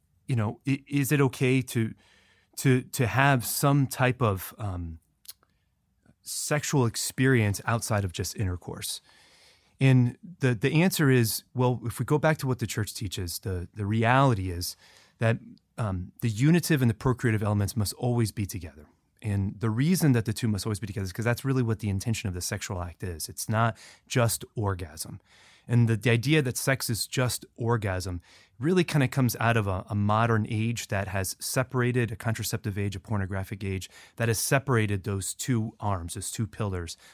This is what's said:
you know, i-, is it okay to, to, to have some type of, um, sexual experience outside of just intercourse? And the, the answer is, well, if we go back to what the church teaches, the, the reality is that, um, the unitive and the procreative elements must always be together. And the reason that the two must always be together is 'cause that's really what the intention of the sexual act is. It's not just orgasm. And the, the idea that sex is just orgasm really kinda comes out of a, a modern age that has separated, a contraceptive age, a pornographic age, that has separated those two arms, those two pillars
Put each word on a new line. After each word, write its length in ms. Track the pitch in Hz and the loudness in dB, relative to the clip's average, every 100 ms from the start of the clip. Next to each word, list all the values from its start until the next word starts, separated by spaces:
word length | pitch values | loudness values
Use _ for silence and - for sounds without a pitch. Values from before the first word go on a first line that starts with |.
| _ _ - | _ _ -4
you 80 | 123 | 0
know, 240 | 107 - - | 0 -2 -2
i-, 160 | 135 - | -2 -2
is 240 | 143 135 | -2 2
it 80 | 147 | 2
okay 400 | 135 - 127 131 | 2 2 2 2
to, 320 | 127 123 110 - _ _ _ _ _ - | 0 -2 -2 -6 _ _ _ _ _ -2
to, 240 | 143 127 | 2 2
to 260 | - - 117 | 2 -2 0
have 380 | 120 139 131 107 | 4 4 4 0
some 420 | - 143 143 127 | 0 2 4 2
type 340 | - 127 123 | 2 0 2
of, 320 | 113 95 - - | 0 0 -6 -10
um, 400 | 104 90 85 80 _ _ - - _ _ _ _ _ _ _ _ | -8 -6 -8 -12 _ _ -20 -20 _ _ _ _ _ _ _ _
sexual 640 | - - - 147 - 147 117 | -12 -8 -2 -2 0 2 2
experience 760 | - - - 131 127 107 98 - | 0 -4 2 4 6 4 0 -2
outside 380 | 117 - 104 | -2 0 0
of 80 | 98 | -2
just 240 | - - - | -4 -6 -4
intercourse? 640 | 92 87 - 87 - - - _ _ _ _ _ _ - | -4 -4 -8 -10 -10 -10 -14 _ _ _ _ _ _ 2
And 360 | 135 127 123 - - - | 6 6 6 0 -12 -2
the, 160 | 131 113 | 0 0
the 260 | 139 151 | 2 4
answer 280 | 185 - 143 | 2 4 4
is, 340 | 127 110 - - | 4 4 -2 -6
well, 280 | 123 123 123 | 0 0 0
if 160 | 113 - | -4 -6
we 60 | 117 | 0
go 120 | 151 | 2
back 200 | 156 156 | 2 0
to 100 | 135 | -2
what 120 | 123 | -2
the 80 | 110 | -2
church 260 | - 101 | -2 -4
teaches, 460 | - 98 - 87 - | -6 -8 -6 -8 -8
the, 280 | 101 92 87 | -6 -6 -6
the 120 | - 101 | -6 -2
reality 640 | 110 113 131 139 107 92 | 2 4 6 4 2 -2
is 280 | 87 90 - - - _ - | -4 -8 -10 -18 -20 _ -2
that, 200 | 113 113 - - _ - | 0 0 -6 -20 _ -6
um, 360 | 107 92 92 - | -4 -4 -6 -4
the 80 | 120 | -4
unitive 520 | 104 147 170 - 151 | 2 4 4 4 2
and 80 | 123 | 2
the 60 | 107 | 2
procreative 480 | 135 123 120 107 | 0 0 0 0
elements 320 | 104 104 98 113 | 2 2 0 0
must 180 | 101 | -4
always 380 | - 123 120 110 | -2 -2 0 0
be 140 | - 98 | -2 -6
together. 400 | 95 85 - 76 _ _ _ | -8 -12 -16 -20 _ _ _
And 340 | 110 101 98 101 | -2 0 -2 -2
the 100 | 113 | -2
reason 440 | 110 151 190 151 | 0 2 4 4
that 100 | 120 | 4
the 80 | 110 | 2
two 160 | 104 113 | -2 -2
must 180 | 101 113 | -2 -4
always 140 | 104 | -6
be 80 | 101 | -6
together 180 | - 95 | -6 -6
is 60 | |
'cause 140 | - 113 | -4 -2
that's 180 | 117 | -2
really 200 | 135 131 | 0 0
what 160 | 117 107 | 0 0
the 100 | 104 | -2
intention 400 | 98 117 110 101 | -2 -2 -4 -4
of 40 | |
the 60 | 90 | -6
sexual 400 | - 104 - 92 | -6 -6 -6 -6
act 220 | 87 - | -8 -8
is. 240 | 95 82 - | -10 -8 -10
It's 220 | - - | -8 -2
not 260 | 110 117 - - - - | 2 2 -2 -12 -20 -4
just 380 | 131 117 - - - | 0 2 0 -6 -4
orgasm. 640 | 101 92 92 - - - _ _ - _ - | -4 -4 -8 -12 -14 -14 _ _ -20 _ 0
And 220 | 120 113 | 4 4
the, 80 | 110 | 4
the 140 | 123 | 2
idea 300 | 117 123 156 | 2 4 2
that 160 | 127 - | 2 -2
sex 320 | - 131 - | -2 -2 -2
is 180 | 113 - | -4 -4
just 380 | - 127 - - - | -2 -2 -2 -8 -6
orgasm 680 | 117 117 101 92 95 87 - - _ - | -2 0 0 -4 -4 -8 -10 -20 _ -6
really 240 | 139 180 | 0 2
kinda 240 | 165 151 123 | 2 2 2
comes 280 | - 123 - | 2 0 2
out 180 | 113 117 | 2 2
of 100 | 101 | 0
a, 180 | 92 - | -2 -2
a 60 | 104 | 0
modern 500 | 104 107 117 110 107 | 2 2 2 2 0
age 400 | 107 113 117 - | -2 -2 -4 -4
that 180 | 101 98 | -4 -2
has 260 | 98 95 - | -4 -4 -6
separated, 720 | - 139 123 127 120 123 117 | -4 -2 -2 0 0 0 -2
a 40 | 117 | -4
contraceptive 600 | 117 110 101 117 107 101 | -4 -4 -4 -6 -4 -4
age, 180 | 101 95 | -4 -6
a 40 | |
pornographic 640 | - 107 92 98 95 98 | -6 -4 -4 -6 -8 -8
age, 260 | 101 95 - - - - | -6 -6 -8 -16 -16 -4
that 100 | 117 | -2
has 120 | 110 | 0
separated 640 | - 135 - 120 107 101 | 0 0 2 2 2 -2
those 300 | 101 98 92 | -2 -4 -6
two 400 | - - 120 110 - | -6 -2 -2 -2 -4
arms, 340 | 107 95 85 | -4 -4 -6
those 180 | 101 - | -10 -8
two 160 | - 107 | -6 -6
pillars 480 | - 104 90 85 - - | -4 -4 -4 -8 -12 -20